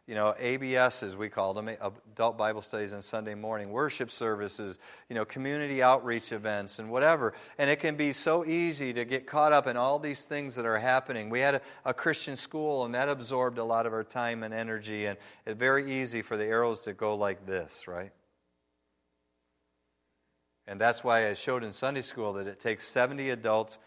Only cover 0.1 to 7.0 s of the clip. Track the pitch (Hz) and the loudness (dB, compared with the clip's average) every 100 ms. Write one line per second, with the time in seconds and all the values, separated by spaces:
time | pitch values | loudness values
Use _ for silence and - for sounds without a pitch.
0.1 | 107 107 - 123 131 131 127 127 - 101 | 0 2 2 -2 -2 0 4 4 2 -6
1.1 | 95 107 104 98 98 110 110 101 98 110 | -6 -6 -2 -2 -2 -6 -6 -8 -8 -14
2.1 | 107 117 113 110 107 - 110 104 101 101 | 0 0 2 0 0 -6 -6 -6 -8 -8
3.1 | 113 107 104 110 110 101 113 147 - 120 | -6 -6 -8 -6 -6 -4 -2 -2 -2 -6
4.1 | - 113 104 101 - 101 90 - - - | -2 -2 -2 -4 -6 -8 -10 -16 -20 -8
5.1 | 117 107 135 135 147 143 135 127 131 120 | -4 -4 -4 -4 -4 -2 4 6 6 4
6.1 | 117 - 110 107 104 98 - 110 123 | -4 -4 -4 -2 -2 -4 -8 -4 4